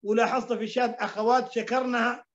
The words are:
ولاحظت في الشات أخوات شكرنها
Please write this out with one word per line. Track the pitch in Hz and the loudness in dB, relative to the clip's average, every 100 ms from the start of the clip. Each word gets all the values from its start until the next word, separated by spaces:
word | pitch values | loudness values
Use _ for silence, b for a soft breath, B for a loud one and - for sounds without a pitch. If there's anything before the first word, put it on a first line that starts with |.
ولاحظت | 202 220 220 262 - | 2 2 4 0 -2
في | 226 | -4
الشات | 214 240 247 | -2 0 -2
أخوات | 226 208 202 220 254 240 | -2 -6 -2 2 2 2
شكرنها | 233 220 247 254 247 226 240 - | -6 -2 -2 0 0 0 -2 -10